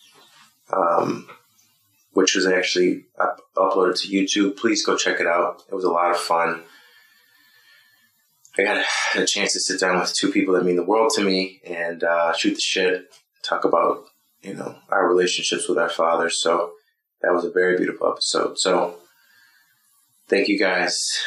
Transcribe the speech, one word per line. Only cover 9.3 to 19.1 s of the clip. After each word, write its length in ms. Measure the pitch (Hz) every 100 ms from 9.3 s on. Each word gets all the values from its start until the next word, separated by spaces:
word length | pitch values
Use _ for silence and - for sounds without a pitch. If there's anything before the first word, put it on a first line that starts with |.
| 104 95
to 60 | 95
sit 200 | - 92
down 200 | 92 90
with 140 | -
two 180 | - 98
people 220 | 104 95
that 100 | 90
mean 120 | 90 87
the 80 |
world 280 | 85 110 110 107
to 80 |
me 360 | 101 95 92 - 87
and, 380 | 85 85 85
uh, 300 | 85 85 85
shoot 200 | 82 104
the 80 | -
shit, 500 | - 98 90 90 - - _ _
talk 240 | - 85 -
about, 400 | 85 - - - _ _ _
you 100 | 95
know, 220 | - - - -
our 180 | 95 90
relationships 600 | 90 90 - - 85 -
with 120 | 87
our 100 | 85
fathers. 500 | - 82 82 82 -
So 340 | 82 85 - - _ _ _ _
that 120 | 90
was 120 | 87 85
a 60 |
very 260 | 92 90 90
beautiful 340 | 90 - 82
episode. 480 | - - - - -
So 380 | 92 90 87 - -